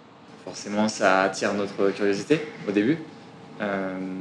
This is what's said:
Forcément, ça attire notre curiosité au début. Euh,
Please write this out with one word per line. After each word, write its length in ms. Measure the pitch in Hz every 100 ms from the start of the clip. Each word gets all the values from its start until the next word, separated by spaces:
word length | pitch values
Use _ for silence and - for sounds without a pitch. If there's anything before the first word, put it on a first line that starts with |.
| - - - -
Forcément, 440 | - 92 104 104 110
ça 340 | - 104 95
attire 320 | 95 - 110
notre 360 | 101 98 - 98
curiosité 500 | 95 104 98 101 151 - - -
au 40 |
début. 260 | 101 107 165 - - - - - -
Euh, 340 | 104 98 95 92 95 92